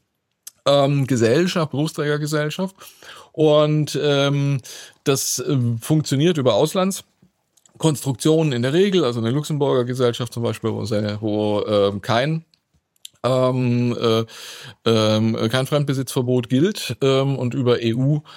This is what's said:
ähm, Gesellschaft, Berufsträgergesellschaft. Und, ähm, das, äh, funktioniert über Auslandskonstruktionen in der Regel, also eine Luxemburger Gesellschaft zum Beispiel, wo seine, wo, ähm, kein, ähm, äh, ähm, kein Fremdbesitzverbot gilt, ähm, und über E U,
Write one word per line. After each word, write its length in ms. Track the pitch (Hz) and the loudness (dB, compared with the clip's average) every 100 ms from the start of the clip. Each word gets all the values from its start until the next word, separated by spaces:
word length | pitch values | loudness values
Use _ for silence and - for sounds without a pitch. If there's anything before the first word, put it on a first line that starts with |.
| _ _ _ _ - - 139 | _ _ _ _ -20 -4 2
ähm, 400 | 143 139 143 131 | 4 4 2 0
Gesellschaft, 640 | 123 113 143 180 180 151 | 2 4 4 2 -2 -2
Berufsträgergesellschaft. 1040 | 131 156 - 147 147 151 151 151 - 190 - - - - - - | -2 -4 -4 -4 -4 -2 -2 -4 -4 -8 -10 -20 -20 -20 -20 -10
Und, 640 | - 156 151 151 151 143 143 | 2 4 6 4 2 0 -2
ähm, 580 | 147 139 139 143 139 139 - - - _ | 0 2 2 0 0 -2 -6 -18 -20 _
das, 340 | 147 135 - - | -2 0 -2 -4
äh, 180 | 147 135 117 113 | -2 0 0 -2
funktioniert 560 | - 156 - 135 170 156 | 0 0 0 0 2 2
über 180 | 123 | 2
Auslandskonstruktionen 2000 | 104 156 190 190 190 - _ _ _ _ _ _ - 156 147 139 117 156 160 156 | 2 2 0 -2 -4 -14 _ _ _ _ _ _ -2 -2 0 -4 -2 2 2 2
in 100 | 120 | 0
der 100 | 127 | 0
Regel, 320 | 170 202 185 | 2 2 2
also 160 | 127 120 | 0 0
eine 100 | 113 | -2
Luxemburger 540 | 143 147 147 139 131 | -2 -2 -2 0 0
Gesellschaft 480 | 123 123 123 117 117 | 0 0 -2 -2 -8
zum 100 | 117 | -4
Beispiel, 300 | 113 107 110 | -6 -4 -6
wo 120 | 107 107 | -4 -4
seine, 320 | 107 107 104 | -2 -4 -4
wo, 420 | 107 104 104 104 - | -4 -2 0 -2 0
ähm, 340 | 104 101 101 | 2 0 -2
kein, 420 | - 113 147 160 - _ _ _ _ _ - _ | -2 0 0 -4 -8 _ _ _ _ _ -20 _
ähm, 720 | 123 131 127 127 123 120 120 - | -2 2 2 2 0 0 0 0
äh, 240 | 117 113 113 - - - - - | 0 0 -2 -10 -18 -18 -20 -4
ähm, 520 | 113 113 110 107 110 113 110 | 0 2 2 2 0 0 0
kein 180 | 127 135 | -2 0
Fremdbesitzverbot 800 | 147 143 135 127 135 123 127 117 | -2 0 -4 -4 -4 0 -2 0
gilt, 480 | 131 190 - - 120 | 2 2 -2 -8 -2
ähm, 360 | 135 135 139 131 | 0 2 0 -2
und 160 | 123 | -2
über 260 | 135 120 110 | 0 2 2
E 140 | 117 | 0
U, 280 | 117 135 147 - | 0 0 0 -4